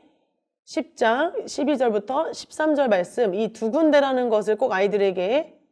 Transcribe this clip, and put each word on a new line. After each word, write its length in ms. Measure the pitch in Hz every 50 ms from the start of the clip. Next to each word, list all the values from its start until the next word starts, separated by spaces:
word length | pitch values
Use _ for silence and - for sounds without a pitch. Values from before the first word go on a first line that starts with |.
| _ _ _ _ _ _ _ _ _ _ _ _ _
십 300 | _ - 320 262 - _ -
장 500 | 240 220 233 214 214 - - - - 233
십이 300 | - - 294 277 294 240
절부터 560 | 262 233 208 208 208 - 262 294 330 - -
십삼 420 | - - _ - - 311 311 302
절 140 | 285 277 240
말씀, 440 | 202 180 175 175 - 240 240 196 175
이 200 | 208 226 214 -
두 180 | - 226 226
군데라는 580 | 214 311 330 311 285 285 277 269 262 254 247 240
것을 280 | 220 214 190 180 214 214
꼭 160 | 262 247 202
아이들에게 840 | 190 202 202 202 202 202 196 180 185 180 196 247 302 330 - - _ _ _